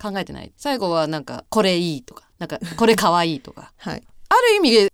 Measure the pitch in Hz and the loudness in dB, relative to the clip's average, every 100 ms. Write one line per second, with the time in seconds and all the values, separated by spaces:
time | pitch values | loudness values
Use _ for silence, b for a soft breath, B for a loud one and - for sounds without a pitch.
0 | 208 196 170 143 - _ 285 254 190 165 | -10 -8 -10 -14 -18 _ -6 -4 -2 -2
1 | 156 156 - 123 - 220 196 175 175 143 | -2 -4 -10 -16 -4 0 2 2 -2 -6
2 | - - _ - 165 156 170 165 226 226 | -12 -20 _ -14 -10 -10 -10 0 2 4
3 | 208 175 170 151 - - - _ - 160 | 4 2 0 -4 -10 -20 -20 _ -14 -14
4 | _ - - 466 480 415 320 220 196 | _ -14 0 2 4 2 4 4 4